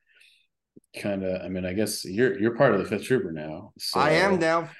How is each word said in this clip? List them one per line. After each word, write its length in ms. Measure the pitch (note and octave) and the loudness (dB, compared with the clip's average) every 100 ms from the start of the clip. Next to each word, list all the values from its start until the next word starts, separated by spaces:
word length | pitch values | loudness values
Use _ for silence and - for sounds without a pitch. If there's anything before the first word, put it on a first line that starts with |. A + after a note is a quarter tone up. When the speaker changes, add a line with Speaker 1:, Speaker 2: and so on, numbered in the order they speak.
| _ _ - _ _ _ _ - _ | _ _ -20 _ _ _ _ -20 _
Speaker 1:
kinda, 480 | - G#2 G2 F#2+ F#2 | -8 -4 -2 -2 -4
I 40 | F2 | -4
mean, 160 | F#2+ | -4
I 100 | F2+ | -2
guess 300 | F#2 G#2 - | -2 -2 -4
you're, 340 | - F#2+ B2 G2 | -4 0 2 2
you're 160 | A2 - | 0 4
part 160 | C3+ | 4
of 60 | G2+ | 4
the 60 | F2+ | 0
Fifth 180 | G#2 | -4
Trooper 260 | - B2+ F#2 | 0 0 0
now, 420 | D#2 D#2 D#2 G#2 - - | -6 -8 -12 -14 -12 -4
Speaker 2:
I 180 | A#2+ C#3+ | 0 2
am 220 | D#3+ G3 | 4 4
Speaker 1:
so 40 | F#3 | 2
Speaker 2:
now 320 | D#3+ E3 D#3+ - | 2 0 -2 -10